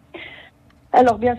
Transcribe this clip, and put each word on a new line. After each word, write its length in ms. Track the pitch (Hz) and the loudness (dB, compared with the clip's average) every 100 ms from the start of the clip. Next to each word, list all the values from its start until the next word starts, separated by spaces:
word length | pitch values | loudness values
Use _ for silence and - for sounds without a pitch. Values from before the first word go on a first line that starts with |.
| _ - - - - _ - - _ | _ -16 -16 -18 -20 _ -20 -20 _
Alors 260 | - 247 214 | 2 2 2
bien 200 | 247 | 0